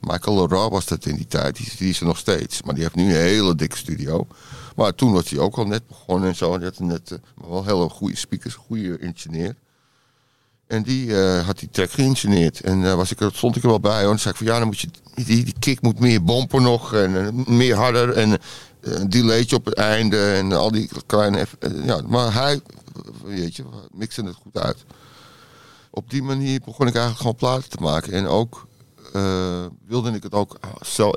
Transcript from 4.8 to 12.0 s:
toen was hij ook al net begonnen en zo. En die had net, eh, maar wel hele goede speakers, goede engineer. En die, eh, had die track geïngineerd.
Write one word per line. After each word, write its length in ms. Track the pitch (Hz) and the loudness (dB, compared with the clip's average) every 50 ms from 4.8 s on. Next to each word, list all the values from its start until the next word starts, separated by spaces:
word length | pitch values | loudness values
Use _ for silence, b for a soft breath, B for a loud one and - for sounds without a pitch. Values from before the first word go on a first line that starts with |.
| 110 104 90 | 0 0 2
toen 180 | - 131 127 104 | 2 2 4 4
was 180 | 92 82 - | 4 2 0
hij 80 | - 71 | -2 0
ook 180 | 71 95 - | 0 0 0
al 100 | - 113 | -2 -4
net 200 | 101 104 113 117 | -2 -4 -6 -6
begonnen 420 | _ - - - - 92 90 95 92 | _ -20 -20 -6 -4 -2 0 0 -2
en 60 | 87 | -2
zo. 160 | 85 92 85 87 | -2 -2 -2 -2
En 40 | 92 | -2
die 80 | 85 92 | -4 -8
had 100 | 92 - | -8 -6
net, 320 | 90 90 85 82 85 - | -4 -4 -4 -6 -8 -12
eh, 80 | 90 85 - b b | -16 -16 -16 b b
maar 160 | - - 82 | -20 -16 -10
wel 140 | 85 92 98 | -8 -8 -2
hele 240 | 98 104 92 87 80 | 0 0 0 0 0
goede 280 | - - - 101 - | -2 -6 -6 -6 -6
speakers, 380 | - - - - 95 - 120 113 | -6 -8 -8 -8 -8 -8 -10 -14
goede 440 | - - _ 117 113 104 90 87 - | -14 -12 _ -8 -6 -6 -6 -6 -8
engineer. 580 | - 87 85 - - 80 80 80 85 98 120 _ _ _ _ _ _ _ _ _ _ _ _ _ _ _ _ _ _ _ _ _ _ | -8 -10 -12 -12 -12 -10 -6 -6 -6 -6 -8 _ _ _ _ _ _ _ _ _ _ _ _ _ _ _ _ _ _ _ _ _ _
En 160 | _ 117 110 107 | _ -4 -4 -2
die, 400 | 117 131 131 131 117 110 98 95 | 0 -2 -2 -2 0 2 4 4
eh, 240 | 92 92 90 87 | 4 4 2 0
had 120 | 90 98 - | -2 -4 -6
die 100 | - - | -6 -8
track 200 | - - 92 87 | -2 -2 -2 0
geïngineerd. 680 | - - | 2 2